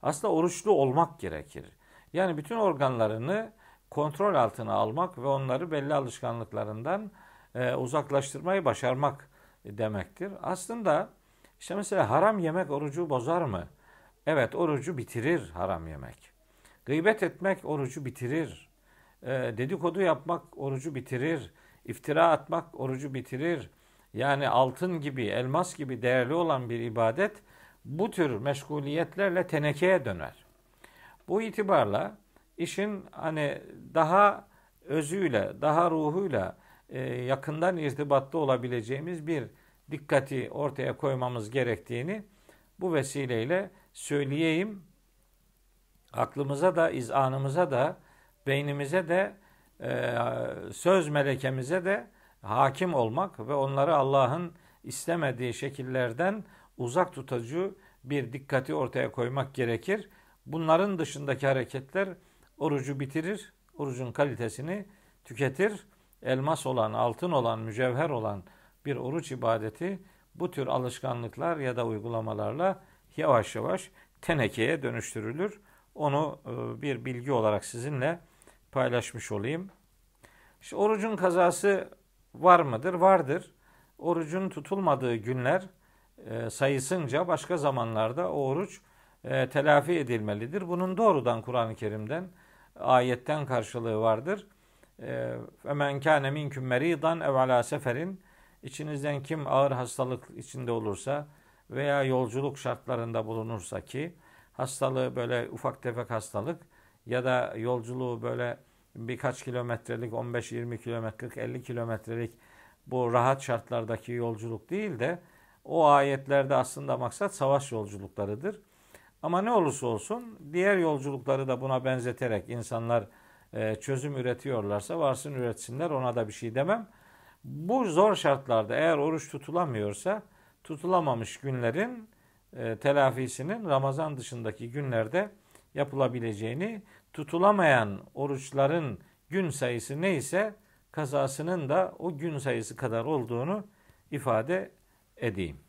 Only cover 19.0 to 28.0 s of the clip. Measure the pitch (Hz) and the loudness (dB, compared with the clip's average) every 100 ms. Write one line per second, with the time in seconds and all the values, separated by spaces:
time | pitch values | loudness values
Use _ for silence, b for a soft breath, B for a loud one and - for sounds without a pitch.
19 | b b - 131 123 110 135 180 170 165 | b b -6 -4 -2 -2 -2 0 -2 2
20 | 190 156 - 170 - - 139 135 143 139 | 2 2 0 -4 -6 -8 -4 -4 -6 -8
21 | 127 127 143 165 98 b b b - - | -6 -2 -2 -2 -6 b b b -12 -10
22 | - 151 170 151 - 165 160 - 131 131 | -2 4 6 6 2 -4 -4 -6 -4 -4
23 | 143 131 123 127 160 165 101 b b b | -6 -8 -8 -4 -2 -2 -6 b b b
24 | b - 131 139 139 107 131 127 180 170 | b -2 0 2 4 4 4 2 -2 -2
25 | 147 131 107 101 127 143 180 - 139 127 | -4 -2 -2 0 0 0 -2 -4 -6 -2
26 | 123 127 123 160 170 139 123 117 117 113 | 2 2 2 2 2 0 -2 -4 -4 2
27 | 113 113 202 - _ B B B - 143 | 2 4 0 -2 _ B B B -12 -2